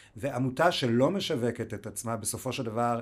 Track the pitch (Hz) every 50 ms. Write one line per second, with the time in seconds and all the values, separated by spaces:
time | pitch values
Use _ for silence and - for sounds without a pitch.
0 | - - - 104 110 143 127 123 135 127 127 156 160 180 180 - 143 117 117 120
1 | 131 160 190 196 - - 160 120 117 117 117 - 113 104 107 98 - 107 95 -
2 | - 113 117 107 101 - - 110 - 131 127 - 120 113 107 117 120 120 120 117